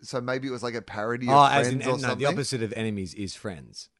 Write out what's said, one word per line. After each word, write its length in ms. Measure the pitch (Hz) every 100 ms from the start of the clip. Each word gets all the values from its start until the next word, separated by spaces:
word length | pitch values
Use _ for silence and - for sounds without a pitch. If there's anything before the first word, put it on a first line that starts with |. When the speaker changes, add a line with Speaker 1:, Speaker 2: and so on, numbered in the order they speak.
Speaker 1:
so 180 | - 131
maybe 260 | 123 131 135
it 60 |
was 100 | 123
like 140 | 120 113
a 40 |
parody 440 | - 104 110 120 123
Speaker 2:
Oh, 40 | 139
Speaker 1:
of 140 | 139
Speaker 2:
as 160 | 139 123
Speaker 1:
Friends 160 | 135
Speaker 2:
in, 40 | 131
Speaker 1:
or 20 |
Speaker 2:
no, 40 | 139
Speaker 1:
something. 200 | 127 123
Speaker 2:
the 60 | 139
opposite 360 | 175 131 127
of 100 | 107
Enemies 380 | 107 110 104 90
is 200 | - 95
Friends. 540 | - 107 80 58 - -